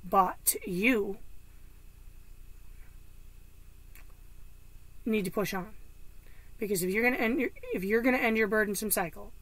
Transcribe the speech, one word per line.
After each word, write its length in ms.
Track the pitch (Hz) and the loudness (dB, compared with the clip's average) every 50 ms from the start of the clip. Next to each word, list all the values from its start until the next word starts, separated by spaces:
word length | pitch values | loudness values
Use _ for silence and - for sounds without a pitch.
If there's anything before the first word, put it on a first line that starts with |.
| - 180 | -4 4
But 460 | 208 196 185 - - - - - - - - | 6 6 6 6 4 0 0 0 0 2 -2
you 540 | - 180 175 202 247 262 214 202 214 196 - - - - - - - - - - - - - - - - - - - - - - - - - - - - - - - - - - - - - - - - - - - - - - - - - - - - - - - - - - - - - - - - - - - - - - - - - - - - - - | -2 0 4 6 6 6 6 4 0 -2 -6 -8 -10 -10 -10 -12 -12 -16 -16 -16 -16 -16 -16 -16 -16 -16 -16 -16 -16 -16 -16 -16 -16 -14 -14 -14 -14 -14 -14 -12 -14 -12 -12 -14 -14 -14 -14 -16 -14 -16 -14 -16 -16 -16 -16 -18 -16 -16 -16 -16 -16 -16 -16 -16 -14 -14 -14 -14 -14 -14 -16 -16 -16 -14 -14 -14 -14 -14 -16 -16 -18 -18 -16 -16 -14 -14 -6 0
need 200 | 240 220 214 190 | 2 2 2 2
to 60 | 185 | 2
push 240 | - 220 202 - - | 0 0 0 0 0
on, 140 | 190 175 - - - - - - - - - - - - - - - - - - - | -4 -4 -6 -10 -12 -12 -14 -14 -14 -14 -14 -14 -14 -14 -14 -14 -14 -14 -14 -6 -6
because 240 | 226 196 208 175 | -2 0 0 2
if 80 | 180 185 | 2 2
you're 120 | 185 220 | 4 6
gonna 140 | 233 247 247 | 6 6 4
end 240 | - 240 220 247 320 | 4 4 4 4 4
your, 100 | 381 - - - - 508 | 2 0 -2 -6 -6 -2
if 100 | 480 427 | -2 0
you're 200 | 180 196 214 233 | 2 4 4 6
gonna 160 | 233 262 247 262 | 6 6 6 6
end 180 | 254 226 220 | 4 4 6
your 120 | 220 220 202 | 4 4 4
burdensome 420 | 214 214 214 202 202 - 220 214 | 6 4 4 4 2 0 0 2
cycle 420 | - 214 185 160 - - - - - - | 2 2 0 -2 -4 -10 -12 -12 -14 -14